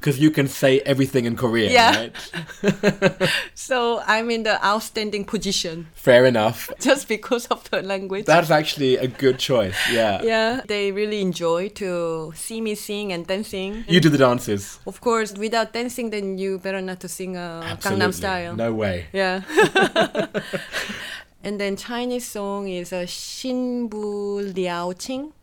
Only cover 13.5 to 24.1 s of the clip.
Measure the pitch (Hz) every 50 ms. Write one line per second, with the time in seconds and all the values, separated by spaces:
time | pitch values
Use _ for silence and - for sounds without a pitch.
13.5 | - 196 185 190 208 220 233 - 160 175 147 160 143 127 135 127 123 123 - -
14.5 | 107 98 98 - - - - - 190 - - 240 226 226 220 202 196 202 208 220
15.5 | 208 330 220 - - 233 240 254 240 - 240 226 214 214 196 196 190 185 190 196
16.5 | 190 185 185 190 190 196 190 185 185 180 - 180 - - 190 180 185 180 175 175
17.5 | 165 165 165 165 165 - - 202 190 196 185 180 185 175 180 196 190 180 175 170
18.5 | 170 107 113 117 113 110 107 - 185 87 82 - - 190 196 185 185 190 190 -
19.5 | 302 311 427 - - 392 381 311 - 330 - - - - 196 - - 208 - -
20.5 | - - - - - - - - 208 - - - - - - _ _ _ - -
21.5 | 208 202 202 196 196 196 - - 240 233 240 247 247 247 240 - - 214 202 202
22.5 | 196 202 202 196 185 180 175 175 185 180 175 180 - - - - - - - 262
23.5 | 254 254 254 247 247 247 240 226 208 214 214 208